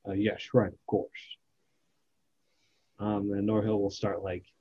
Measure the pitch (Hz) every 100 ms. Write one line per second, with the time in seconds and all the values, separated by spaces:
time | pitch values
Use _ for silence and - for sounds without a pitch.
0 | 101 98 107 - - 127 95 - - 101
1 | - - - - _ _ _ _ _ _
2 | _ _ _ _ _ _ _ _ _ -
3 | 104 104 101 101 104 107 107 104 98 -
4 | 104 87 95 90 - _